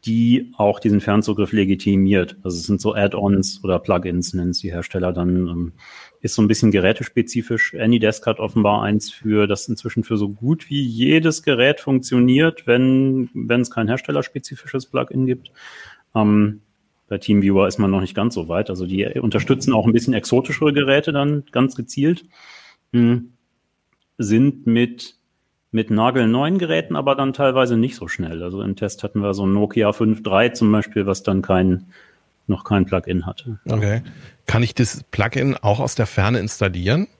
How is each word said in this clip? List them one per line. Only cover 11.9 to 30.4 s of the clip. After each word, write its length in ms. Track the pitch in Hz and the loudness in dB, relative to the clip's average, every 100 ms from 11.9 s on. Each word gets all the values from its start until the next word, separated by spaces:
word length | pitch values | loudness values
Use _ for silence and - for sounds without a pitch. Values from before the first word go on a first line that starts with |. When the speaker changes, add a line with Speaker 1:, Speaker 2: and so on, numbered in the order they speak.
| 135 127 127 123 131 160 160 - | -2 0 2 4 4 2 0 0
Speaker 1:
wenn, 640 | 120 131 131 135 131 120 | 2 4 2 2 0 -4
wenn 280 | - 113 120 | -6 -2 0
es 100 | 120 | 0
kein 160 | - 107 | -2 -2
herstellerspezifisches 960 | 127 - 143 135 143 - 131 - 135 127 | -2 -2 -4 -4 -8 -12 -18 -10 -10 -6
Plugin 380 | 131 123 131 131 | -4 -4 -2 -2
gibt. 260 | 127 - _ - - - - _ 113 | -2 -6 _ -20 -20 -20 -20 _ 0
Ähm, 460 | 107 104 104 107 _ _ _ _ _ | 4 4 2 -2 _ _ _ _ _
bei 100 | 101 | -8
TeamViewer 500 | - 104 98 98 95 | 2 2 4 4 2
ist 120 | - | 2
man 120 | 101 | 0
noch 100 | 95 | 0
nicht 140 | 92 - | -2 -2
ganz 200 | 113 101 | -4 -4
so 120 | 80 | -4
weit. 220 | 85 107 | -4 -4
Also 160 | 92 90 | -6 -4
die 180 | 92 101 - | -4 -4 -2
unterstützen 540 | 120 - - 135 - | -2 -2 0 0 2
auch 120 | 113 110 | 2 4
ein 80 | |
bisschen 200 | 117 120 | 2 0
exotischere 600 | 117 - 123 131 131 151 | -4 0 0 0 -2 0
Geräte 380 | 143 139 139 151 | 2 2 2 2
dann 320 | 143 143 147 139 | -2 0 -2 -4
ganz 240 | 123 131 131 | 0 0 -2
gezielt. 500 | 117 - 143 175 - _ - - - _ _ | -10 -2 0 0 -6 _ -20 -20 -20 _ _
Hm. 400 | 123 117 120 120 _ _ _ _ _ _ _ _ _ | 2 4 2 -2 _ _ _ _ _ _ _ _ _
Sind 480 | 107 110 139 135 - | 0 2 2 0 0
mit, 520 | 117 120 120 - _ _ _ _ _ _ | 2 0 -2 -18 _ _ _ _ _ _
mit 200 | 110 110 | -4 -2
nagelneuen 680 | 104 117 131 113 120 147 190 | 0 2 2 2 2 0 -2
Geräten 380 | 170 160 160 151 | 0 -2 -2 -4
aber 180 | 139 | 0
dann 200 | 135 135 | 0 -2
teilweise 440 | 131 139 131 123 117 | 0 0 2 2 2
nicht 200 | 123 - | 0 -4
so 100 | 82 | -12
schnell. 340 | - 85 82 | -8 -8 -8
Also 220 | 87 95 | -8 -6
im 120 | 104 95 | -6 -4
Test 280 | 104 - | -6 -6
hatten 160 | 101 107 | -6 -4
wir 160 | 101 98 | -2 0
so 100 | 98 | 0
ein 80 | |
Nokia 400 | 101 104 - 104 | 2 0 2 0
fünf 300 | 104 110 107 | 2 0 0
drei 260 | - 95 | 0 2